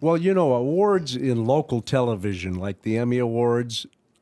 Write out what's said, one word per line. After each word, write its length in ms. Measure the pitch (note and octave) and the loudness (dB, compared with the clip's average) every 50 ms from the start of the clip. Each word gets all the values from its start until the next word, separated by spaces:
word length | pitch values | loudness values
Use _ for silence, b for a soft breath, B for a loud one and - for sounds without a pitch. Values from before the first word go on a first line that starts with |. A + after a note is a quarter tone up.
| D3 | 0
Well, 100 | D#3+ E3+ | 0 0
you 180 | D#3+ E3+ F#3+ F#3+ | 2 2 2 2
know, 180 | F#3 E3+ C#3 B2+ | 2 4 2 2
awards 600 | A#2+ B2 C#3 D#3+ F#3 G#3 G#3 G3+ F#3 D#3+ C3+ B2 | 2 0 0 0 2 2 2 2 2 0 -2 -6
in 280 | B2+ - C3 A#2+ A#2 A2 | -4 -2 0 0 0 2
local 360 | A#2 C3+ D#3 D3+ - B2+ A#2 | 2 2 2 2 0 -2 -4
television, 720 | - - - C3 B2 A#2+ A2 F#2+ F#2 G#2 G2 F2+ E2+ F#2 F2+ | -2 0 0 0 2 0 0 -2 -4 -4 -4 -4 -6 -6 -6
like 280 | F2+ F#2 G2+ F#2+ - _ | -4 -6 -6 -8 -6 _
the 160 | A2+ A2 A2+ | -2 -2 0
Emmy 200 | A#2+ A#2+ B2 B2 | 0 0 0 0
Awards, 680 | B2 A#2 A#2 A#2+ A#2+ A#2+ A#2+ A#2+ B2 A#2+ A2+ - - - _ _ _ _ _ _ | 0 0 0 0 2 2 2 0 0 -4 -6 -10 -10 -12 _ _ _ _ _ _